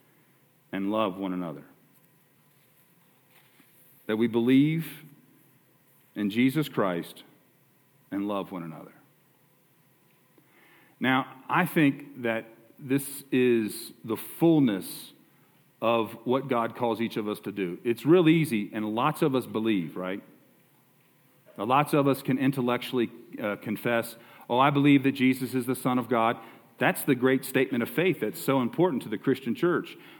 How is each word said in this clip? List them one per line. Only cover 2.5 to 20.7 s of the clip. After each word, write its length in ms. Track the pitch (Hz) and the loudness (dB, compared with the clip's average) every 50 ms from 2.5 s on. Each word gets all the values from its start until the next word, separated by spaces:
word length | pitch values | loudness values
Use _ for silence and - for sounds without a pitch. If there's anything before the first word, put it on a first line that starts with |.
| _ _ _ _ _ _ _ _ _ _ _ _ _ _ _ _ _ _ _ _ _ _ _ _ _ _ - _ _ _ _ | _ _ _ _ _ _ _ _ _ _ _ _ _ _ _ _ _ _ _ _ _ _ _ _ _ _ -20 _ _ _ _
That 100 | - 110 | -4 0
we 100 | 110 117 | 0 0
believe 580 | 117 110 117 117 123 131 135 147 151 160 165 165 - - - - - - - _ _ _ _ _ _ _ _ _ _ _ _ _ _ _ _ _ _ - | 2 2 2 4 6 6 6 6 4 2 -2 -6 -8 -12 -16 -20 -20 -20 -20 _ _ _ _ _ _ _ _ _ _ _ _ _ _ _ _ _ _ -8
in 140 | 101 104 101 | -4 -4 -2
Jesus 380 | 98 117 123 135 131 156 151 | 0 2 2 2 2 0 -2
Christ 560 | - - 127 107 95 87 85 82 - - - - _ _ _ _ _ _ _ _ _ _ _ _ _ _ _ _ - | -2 -2 -2 0 0 0 -2 -4 -8 -12 -20 -20 _ _ _ _ _ _ _ _ _ _ _ _ _ _ _ _ -8
and 160 | 98 101 101 | -6 -6 -4
love 240 | 104 104 98 92 85 | -2 -4 -4 -6 -6
one 120 | 98 90 82 | -10 -12 -10
another. 280 | 82 78 73 69 - - - _ _ _ _ _ _ _ _ _ _ _ _ _ _ _ _ _ _ _ _ _ _ _ _ _ _ _ _ _ _ _ _ _ _ _ _ _ _ _ - | -12 -14 -16 -18 -20 -20 -20 _ _ _ _ _ _ _ _ _ _ _ _ _ _ _ _ _ _ _ _ _ _ _ _ _ _ _ _ _ _ _ _ _ _ _ _ _ _ _ -4
Now, 280 | 117 123 131 131 131 - - - - - | 0 0 2 0 0 -4 -10 -14 -6 -2
I 160 | 123 165 180 | 0 0 0
think 580 | - - 175 151 139 139 - - - - - 120 | 0 2 2 4 2 2 0 -6 -18 -10 -6 -4
that 220 | 117 113 113 107 - - - - _ _ | -2 -2 -4 -6 -10 -18 -20 -20 _ _
this 460 | - 151 127 135 139 139 - - - - - | -12 -6 -2 -2 -2 -2 -6 -12 -14 -8 -2
is 640 | - 127 123 123 120 117 110 101 - - - - - _ - | 2 4 4 4 4 2 2 -2 -4 -8 -14 -16 -18 _ -8
the 140 | 113 110 | -6 -6
fullness 960 | - - - - - 165 170 165 156 139 120 101 92 85 - - - - - - _ _ _ _ _ _ _ _ _ _ _ _ - | -6 -8 -10 -4 2 4 4 6 6 4 4 2 -2 -6 -8 -12 -14 -16 -18 -20 _ _ _ _ _ _ _ _ _ _ _ _ -4
of 300 | - 113 117 117 110 104 - - - | -2 0 2 0 0 -2 -6 -6 -2
what 240 | 123 123 135 143 139 | -2 0 0 0 -2
God 260 | 127 120 117 113 - | -2 -2 -2 -2 -4
calls 240 | - 123 117 113 104 | -2 -2 -2 0 0
each 160 | 113 107 - | -2 -4 -4
of 140 | 120 107 104 | -4 -4 -4
us 100 | 107 - | -6 -6
to 140 | - 104 95 | -8 -8 -4
do. 240 | 101 95 87 90 - - | -4 -4 -4 -4 -4 -2
It's 200 | 120 120 - - | -2 -2 0 4
real 220 | 139 170 185 170 | 6 6 8 8
easy, 420 | 156 165 165 156 127 120 107 104 - - | 6 6 4 4 2 0 -2 -2 -4 -6
and 220 | 110 107 107 107 | -6 -4 -4 -2
lots 260 | 113 127 151 151 - | 0 0 0 0 0
of 120 | 170 151 131 | 0 2 2
us 120 | 131 107 | 0 -2
believe, 500 | 104 107 110 110 113 110 95 85 76 - | -2 -4 -2 0 0 0 0 -2 -4 -6
right? 260 | 92 90 92 95 104 - - - _ _ _ _ _ _ _ | -8 -6 -6 -6 -8 -10 -16 -20 _ _ _ _ _ _ _